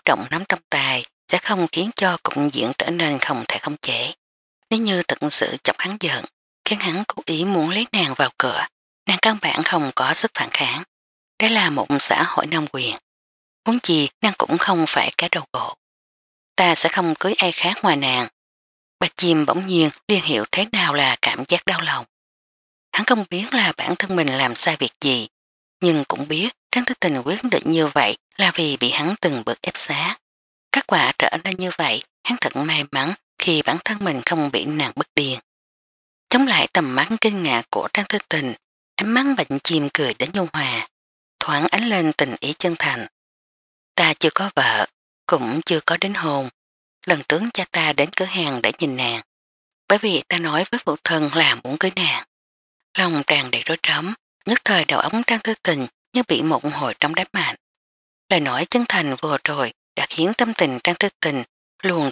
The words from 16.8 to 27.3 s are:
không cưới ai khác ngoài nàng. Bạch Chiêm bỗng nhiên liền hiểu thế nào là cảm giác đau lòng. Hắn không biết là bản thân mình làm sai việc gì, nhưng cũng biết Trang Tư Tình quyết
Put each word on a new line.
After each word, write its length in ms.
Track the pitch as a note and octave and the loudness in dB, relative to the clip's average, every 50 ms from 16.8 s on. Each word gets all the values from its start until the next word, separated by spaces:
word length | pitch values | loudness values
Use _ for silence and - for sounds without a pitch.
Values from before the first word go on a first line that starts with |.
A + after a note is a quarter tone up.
| - E3 | 4 4
không 260 | - - F3+ E3+ D#3 - | 4 2 0 0 0 0
cưới 140 | - F#3+ A3 | 0 -2 0
ai 180 | - - F3+ E3 | 2 0 0 0
khác 220 | - - F3 G3 - - | 0 -2 -2 -2 0 2
ngoài 140 | G3+ D#3+ | 2 2
nàng. 320 | C#3+ C#3 C3+ B2+ B2 B2 A#2 _ _ _ _ _ _ _ _ _ _ _ _ _ - | 2 2 0 0 0 -2 -4 _ _ _ _ _ _ _ _ _ _ _ _ _ -4
Bạch 160 | - E3+ - | -4 -4 -2
Chiêm 300 | - - F3 E3 D#3 D3+ | 0 2 4 4 4 4
bỗng 200 | C#3 - F3 F#3+ | 2 0 0 0
nhiên 240 | F#3+ F#3 E3+ D#3+ D3+ C#3+ - _ - | 0 2 4 4 2 0 -2 _ 0
liền 140 | G#3+ F#3+ D#3 | 0 2 2
hiểu 220 | D3+ D3+ A2 G#2 - - | 2 0 0 -2 -2 -2
thế 140 | - G3 A3 - | -4 -4 -2 0
nào 220 | G#3 F3+ D#3+ C#3+ | 0 0 0 2
là 220 | C#3+ C#3+ C3 B2+ - - | 2 2 0 0 0 0
cảm 220 | A#2 A2 - B2+ - | -2 -2 -2 -4 -2
giác 180 | - E3+ - | -2 -2 0
đau 140 | - F#3+ E3 | 0 -2 -2
lòng. 240 | E3 D#3 C#3 C3+ B2+ - _ _ _ _ _ _ _ _ _ _ _ _ _ _ _ _ - | -2 -4 -4 -6 -6 -10 _ _ _ _ _ _ _ _ _ _ _ _ _ _ _ _ -4
Hắn 120 | - G#3 | 0 2
không 180 | - C4 A3 G3+ - | 4 2 2 2 -2
biết 240 | - F3 G3+ A#3 - | -4 -4 -4 -2 0
là 180 | B3+ G#3 F3 D3+ | 0 2 0 0
bản 200 | - - - F3 | -2 -2 -4 -2
thân 200 | - - F#3+ F#3+ | -2 -2 0 2
mình 120 | F3+ D#3+ C#3+ | 2 2 2
làm 260 | C3 C3 C3+ B2 A#2+ | 2 0 0 0 2
sai 220 | - - - D#3+ | 2 2 2 2
việc 160 | D3 C3+ A#2+ - - | 0 -2 -4 -4 -2
gì, 280 | - C#3+ C3 B2 A2 G#2+ _ _ _ _ _ _ _ _ _ - | 0 0 0 0 -2 -6 _ _ _ _ _ _ _ _ _ 0
nhưng 240 | - F3+ E3 D3+ C#3 | 2 4 4 4 2
cũng 240 | - - - C#3 D3 | 0 -2 -4 -2 -2
biết 200 | D#3 D#3 F#3 A#3+ - _ _ - - | -2 -2 -2 -2 -4 _ _ -4 -2
Trang 120 | B3 B3 | -2 0
Tư 100 | - B3 - | -2 -2 -2
Tình 220 | - F3+ D3 C3 B2 | 0 0 0 0 -2
quyết 140 | C3+ | -2